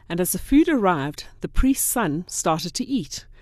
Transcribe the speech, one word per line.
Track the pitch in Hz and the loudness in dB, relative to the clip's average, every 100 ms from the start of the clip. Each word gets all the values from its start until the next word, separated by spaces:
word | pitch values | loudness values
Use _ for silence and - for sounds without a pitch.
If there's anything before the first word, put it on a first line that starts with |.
| - | -8
and | 170 | -4
as | 180 | -2
the | 185 | -4
food | - 277 339 | 2 4 4
arrived, | 277 196 165 139 - - - | 4 2 2 -2 -6 -16 -12
the | - | -4
priest's | - 262 269 - | 2 2 2 0
son | - 190 147 180 | 0 0 -2 -6
started | - 180 160 165 | -4 -2 -2 -2
to | - | -6
eat, | 240 262 147 - - - | -4 -4 -4 -10 -16 -20